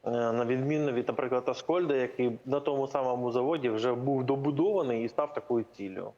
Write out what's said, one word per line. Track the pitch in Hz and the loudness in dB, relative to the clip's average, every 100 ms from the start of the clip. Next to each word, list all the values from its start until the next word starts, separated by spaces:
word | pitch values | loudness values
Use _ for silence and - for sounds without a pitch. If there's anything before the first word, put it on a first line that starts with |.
| - | -2
Е, | |
на | 120 117 117 | 0 0 0
відміну | 120 127 139 151 147 | 0 0 0 0 0
від, | 120 123 | 0 -2
наприклад, | 117 127 127 127 | -2 0 0 0
Аскольда, | 127 - 170 170 | -4 0 0 2
який | 139 123 - 123 113 | 2 0 0 -2 -2
на | 131 139 | -2 -2
тому | 139 139 135 | 0 -2 -2
самому | 143 131 123 123 | -2 0 0 0
заводі | 120 127 165 127 | 2 2 2 0
вже | 107 120 | 2 0
був | 123 131 135 | 0 0 0
добудований | 127 139 139 139 180 202 143 117 | 2 0 0 2 2 2 0 0
і | 117 | 0
став | - 147 | -2 -2
такою | - - 120 113 - | -4 -2 -2 -2 -8
ціллю. | 101 92 92 | -10 -8 -12